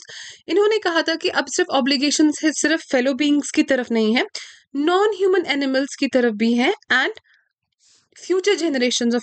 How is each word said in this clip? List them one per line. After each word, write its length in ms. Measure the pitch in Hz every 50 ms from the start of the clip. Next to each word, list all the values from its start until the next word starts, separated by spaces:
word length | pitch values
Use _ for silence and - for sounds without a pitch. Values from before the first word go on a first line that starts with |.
| - - - - - - - - _ -
इन्होंने 300 | 330 392 415 427 453 427
कहा 240 | 427 359 330 330
था 120 | 302 320 330
कि 140 | 320 - 370
अब 180 | - - 269 -
सिर्फ 200 | - - 349 -
ऑब्लिगेशंस 720 | - 277 247 269 285 247 285 294 - - 311 302 277 - 311
है, 80 | 311
सिर्फ 280 | 262 - - 294 320 320 - -
फेलो 220 | 269 247 247 277 277
बीइंग्स 360 | 247 302 285 294 285 277 -
की 120 | - 302
तरफ 280 | 294 - 269 247 233 -
नहीं 260 | 233 226 220 214 226
है, 80 | 262 392 - - - - - - - _ _ -
नॉन 320 | 277 294 339 359 381 415 453
ह्यूमन 380 | 403 359 392 381 381 381 320
एनिमल्स 500 | - 285 277 277 269 262 262 285 - - -
की 60 | 277
तरफ 260 | 254 - 254 240 240
भी 220 | 214 208 226 233 240
हैं 200 | 240 254 330 415 - _ -
and 200 | 240 254 285 392 440 - _ _ _ _ _ _ _ _ _ _ _ _ _ _ _ _ _ _ _ - - -
future 300 | 359 381 381 415 381 294
generations 540 | 330 320 277 254 247 247 - - 240 233 233
of 60 | 240